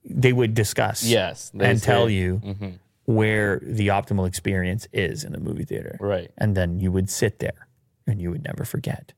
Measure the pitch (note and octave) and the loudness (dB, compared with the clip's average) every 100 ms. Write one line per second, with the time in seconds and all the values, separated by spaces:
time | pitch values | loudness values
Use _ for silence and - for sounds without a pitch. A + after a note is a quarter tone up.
0 | - - B2+ B2 A#2 A2 G2+ - G#2 - | -6 2 4 4 2 2 0 2 0 0
1 | A2+ A2+ F2+ - - G2 G2+ A#2 B2+ A#2+ | 2 2 2 -6 -14 0 2 4 4 4
2 | A#2 G2 F#2 F#2+ G#2 G2 G2+ F2+ _ _ | 4 2 2 0 -4 -8 -10 -12 _ _
3 | - A2 A2 G#2+ G#2 F#2+ - A2 G2+ G2 | 0 2 4 2 2 0 -2 0 2 2
4 | - G2+ F2+ - - F#2+ F2+ G#2 - - | 0 0 0 -2 -2 -2 0 -4 -4 -4
5 | G2 - - - - - - - - - | -2 -4 -8 -8 -6 -6 -6 -8 -8 -6
6 | G2+ F#2+ - - G#2 G2 F2 F2 F#2 F#2+ | -4 -4 -4 -2 0 2 0 0 0 0
7 | F#2+ - A2 - - - - _ _ _ | -2 0 -2 -2 -8 -8 -20 _ _ _
8 | - G#2 F2 F2 - - - - - - | -4 -2 -4 -6 -8 -8 -6 -6 -6 -8
9 | - | -12